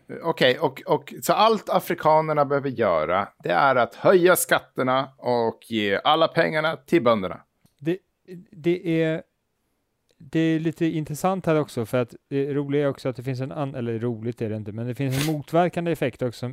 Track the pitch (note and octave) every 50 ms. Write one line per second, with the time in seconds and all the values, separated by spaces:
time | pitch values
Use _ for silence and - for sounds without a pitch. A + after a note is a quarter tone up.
0 | _ - B2 - - E3 D#3+ - D#3+ B2+ B2 - E3 C3+ C3 - - - E3 C#3
1 | C#3 - A3 E3 - - E3 F3+ G#3+ A3+ A3 G3 - - G3 F3+ - - F3 -
2 | - D3+ D#3 D#3 D#3 D#3 D3+ D3+ C#3+ C3+ C#3+ C#3 C3 C#3 B2 G#2+ A2+ G2 E2+ D#2
3 | D#2 D#2 F2 G2 G2+ - _ _ - E3 F2 - C#3+ C3+ C3 B2+ A#2 - - -
4 | - E3 G3+ F3+ E3+ F#3 F3 - - - F3 - - _ - D3 C3 B2+ C3 C3+
5 | C#3 C3+ _ - - A#2+ B2 A#2+ A2+ A2+ - - - - A#2 G#2+ G#2 G2+ G2 -
6 | - C#3 D3+ D#3+ E3 D#3+ - E3+ E3 E3 D#3+ D#3 D#3 D#3+ D#3+ - _ - F3 D#3+
7 | A#2 A#2+ A2+ G#2 F#2 F2 D#2+ - - _ _ _ _ _ _ _ C#3 E3 F3+ F#3+
8 | _ _ _ _ _ - F3+ F3 G#3 _ - E3 D3 F3 F3 F3+ - E3+ E3 D#3+
9 | D#3+ D#3+ D#3+ E3 - _ _ _ _ _ _ _ _ _ _ _ _ _ _ _
10 | _ _ _ _ - C3+ - D#3+ D#3+ D#3+ D#3+ D#3 D#3+ E3 D3+ - E3+ D#3+ - D#3
11 | D3+ - D3+ - - F#3 F#3+ F#3 - E3+ D#3 D3+ C#3 - - B2 A2+ - - B2+
12 | B2 - - - _ - C#3 C#3 C#3 D3 C#3 C#3+ C#3+ C#3 C#3 D3 D3 C#3 - -
13 | - C#3 B2 - A#2+ C3+ C3 B2 C3 D3 - - C#3+ C3+ C#3 C3 A#2 A#2 A#2 A2
14 | A#2 B2 A#2 G#2+ A2 A#2+ A#2+ - A#2 G#2+ G#2+ G#2+ G#2 G#2 G2 A2+ A#2 B2 A#2 B2+
15 | C#3 C3+ C3 C#3 D3 D#3+ D#3 D3 - - - E3 F3+ E3 - F3+ - E3+ D#3 -
16 | D#3 B2 - - B2+ B2 - - B2 B2